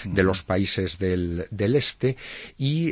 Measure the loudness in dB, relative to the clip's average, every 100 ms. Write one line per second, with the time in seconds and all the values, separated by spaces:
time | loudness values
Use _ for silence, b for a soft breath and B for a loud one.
0 | -2 4 4 4 0 0 0 0 -2 -2
1 | 0 0 0 -2 -6 -2 2 2 0 -2
2 | -2 -2 B B B B 0 0 0